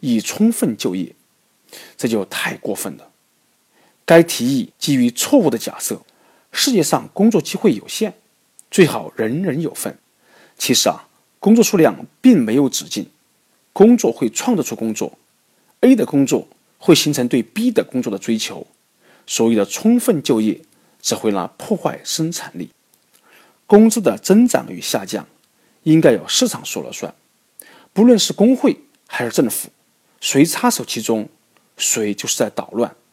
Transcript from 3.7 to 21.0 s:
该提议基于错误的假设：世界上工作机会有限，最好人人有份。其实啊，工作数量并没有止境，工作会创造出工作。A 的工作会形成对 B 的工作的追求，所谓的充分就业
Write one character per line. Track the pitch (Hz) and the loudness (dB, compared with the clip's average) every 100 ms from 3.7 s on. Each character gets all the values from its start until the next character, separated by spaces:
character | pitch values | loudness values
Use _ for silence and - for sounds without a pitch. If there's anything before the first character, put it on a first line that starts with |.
| _ _ _ | _ _ _
该 | - 170 | 4 6
提 | 170 - 120 | 6 0 -2
议 | 135 - _ | -2 -4 _
基 | - | -2
于 | 139 120 | 0 0
错 | 120 - 285 | -2 0 2
误 | 170 | 2
的 | 117 | -2
假 | - - | -8 -10
设： | - 107 _ _ _ _ _ | -10 -10 _ _ _ _ _
世 | - - | -4 -2
界 | 233 | 0
上 | 151 151 113 | 0 -2 -4
工 | - 214 | 0 2
作 | 214 | 2
机 | - 190 | -2 -2
会 | 214 | 0
有 | 110 - | -2 -6
限， | - 214 - _ _ _ _ _ | -8 -8 -8 _ _ _ _ _
最 | - 160 | 2 2
好 | 107 - - | 2 -10 -6
人 | 110 135 | -4 -4
人 | 190 139 | -4 -4
有 | 160 | -6
份。 | - - - _ _ _ _ _ _ | -8 -12 -12 _ _ _ _ _ _
其 | - | -2
实 | 120 - | 0 0
啊， | 80 - _ _ _ | -4 -10 _ _ _
工 | - | 2
作 | 226 | 4
数 | 208 202 | 4 4
量 | 151 85 - _ | 2 2 -14 _
并 | 262 220 | 4 4
没 | 113 | 4
有 | 120 139 | 0 0
止 | - - | -2 -10
境， | - - _ _ _ _ _ _ | -12 -12 _ _ _ _ _ _
工 | - 214 240 | 4 6 6
作 | - | 2
会 | 117 120 | -2 -4
创 | - - 220 | -4 -4 -2
造 | |
出 | 127 | -4
工 | 113 113 | -6 -6
作。 | 107 101 _ _ _ _ _ _ _ | -6 -8 _ _ _ _ _ _ _
A | 240 | 2
的 | 262 147 | 4 2
工 | 143 135 | 0 0
作 | 135 - _ _ _ | 0 -4 _ _ _
会 | - | 2
形 | 160 - | 4 4
成 | 143 123 | -2 -2
对 | 131 | -2
B | 110 - 240 | -4 -4 -2
的 | 220 | -2
工 | - 131 | -2 -6
作 | 117 | -6
的 | 98 | -8
追 | - 113 | -4 -4
求， | - 117 - _ _ _ _ _ _ | -4 -12 -18 _ _ _ _ _ _
所 | - 113 | -2 0
谓 | |
的 | 117 | 2
充 | 98 - 220 240 | -2 -2 0 2
分 | 233 180 | 2 -2
就 | - 120 | 0 0
业 | 107 - _ _ _ _ | 0 -4 _ _ _ _